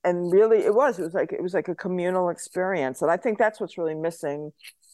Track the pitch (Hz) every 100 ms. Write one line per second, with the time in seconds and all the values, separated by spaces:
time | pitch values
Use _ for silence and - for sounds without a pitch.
0 | 180 175 175 190 220 220 - 208 277 185
1 | 165 165 151 - 175 180 151 165 190 180
2 | 175 185 175 165 - 185 185 185 135 127
3 | 156 165 247 214 220 214 190 - 165 156
4 | 165 165 151 147 151 _ - _ _